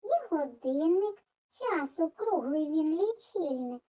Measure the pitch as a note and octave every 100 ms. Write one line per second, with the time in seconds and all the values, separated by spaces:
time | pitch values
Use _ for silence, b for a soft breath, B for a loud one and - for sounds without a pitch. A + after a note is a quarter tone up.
0 | G#4+ E5+ B4 D#4+ C#4 B3 C4 C4+ D#4+ F4+
1 | G#4 G4+ _ _ _ - C5 F#4 C#4 C#4
2 | E4 - G#4+ F#4 B3+ D4+ D4+ D#4 D#4 D#4+
3 | G#4 A#4 - - D#4+ C4 B3 B3